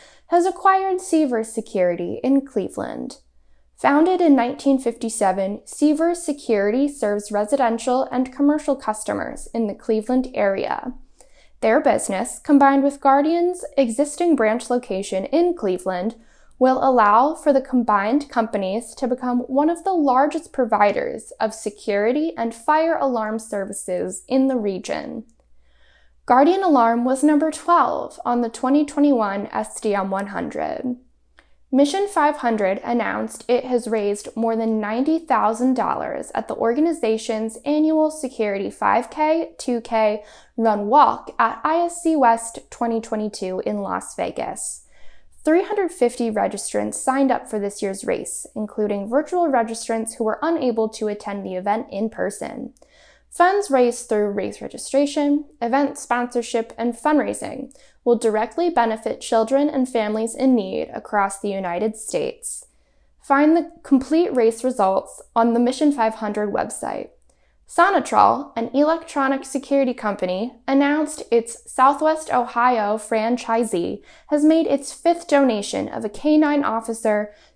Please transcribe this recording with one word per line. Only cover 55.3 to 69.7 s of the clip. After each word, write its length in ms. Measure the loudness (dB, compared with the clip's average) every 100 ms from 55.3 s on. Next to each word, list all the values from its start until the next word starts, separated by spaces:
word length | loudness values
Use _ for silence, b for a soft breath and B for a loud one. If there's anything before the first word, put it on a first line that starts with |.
| 0 -2 _
event 360 | -2 0 0 -4
sponsorship, 760 | -4 -2 -2 -4 -2 -4 -4 -4
and 160 | -4
fundraising 800 | -2 0 2 0 -4 -10 -12 -14 b b b
will 140 | 0 2
directly 520 | 2 0 -2 -2 0
benefit 500 | 2 0 0 -6 -8
children 500 | 0 2 4 2 2
and 180 | 0 0
families 460 | 0 -2 -2 -4
in 220 | 0 4 4
need 340 | 2 -4 -6
across 460 | -8 -4 -2 0 -2
the 100 | -6
United 480 | -4 -4 -2 -4 -4
States. 680 | -6 -4 -4 -8 -12 -14 -18 _ _ _ _ _
Find 340 | 0 4 4 4
the 140 | 0 -10
complete 500 | 0 0 2 0 2
race 300 | 2 2 2
results 580 | -2 0 0 0 -4 -12 -4 0
on 180 | 2
the 60 | 2
Mission 320 | 2 2 2
five 240 | 2 0 -2
hundred 360 | -6 -4 -2
website. 580 | -2 -4 -6 -8 -8 -10 _ _ _ _ _ _
Sonatrol, 840 | 2 4 2 2 4 6 4 -4 -8
an 160 | -2
electronic 720 | 2 2 0 -4 -2 -2 -2
security 500 | -4 -8 0